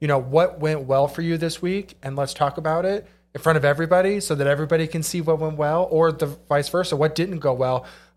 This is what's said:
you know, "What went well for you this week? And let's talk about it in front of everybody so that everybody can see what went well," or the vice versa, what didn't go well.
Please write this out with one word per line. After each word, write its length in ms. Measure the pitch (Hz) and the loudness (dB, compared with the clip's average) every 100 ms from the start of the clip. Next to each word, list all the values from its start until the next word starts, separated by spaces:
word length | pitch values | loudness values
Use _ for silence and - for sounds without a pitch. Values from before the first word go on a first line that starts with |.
you 80 | 151 | 0
know, 100 | 139 | 0
"What 420 | 127 151 180 160 | 2 2 2 0
went 220 | 156 156 | -4 -2
well 260 | 131 135 143 | 0 2 2
for 140 | - | 0
you 160 | 165 165 | -2 -2
this 240 | 165 - | -2 -4
week? 340 | 180 196 196 - | -4 -4 -6 -12
And 140 | 135 139 | -8 -6
let's 180 | 135 | -4
talk 240 | - 143 170 | -2 -2 -2
about 260 | 156 165 | -2 0
it 220 | 185 202 - _ _ | 0 -2 -6 _ _
in 60 | 139 | -2
front 160 | 160 156 | 2 4
of 80 | |
everybody 560 | 143 143 160 180 190 202 | 4 2 2 4 4 0
so 140 | - | -2
that 120 | 147 139 | 0 0
everybody 400 | 143 151 160 160 | 0 2 0 0
can 160 | 165 | -4
see 180 | 156 175 | -4 -4
what 180 | 160 156 | 0 0
went 180 | 156 151 | -2 -2
well," 320 | 147 165 180 | 0 0 2
or 220 | 160 165 | 2 2
the 140 | 156 147 | 2 -4
vice 420 | 143 - 147 143 | -4 -2 0 0
versa, 280 | 175 175 139 | -2 -2 0
what 180 | 156 | 0
didn't 240 | 156 185 170 | 0 -4 -2
go 140 | 143 | -2
well. 340 | 127 127 127 - - _ | 0 0 -2 -4 -18 _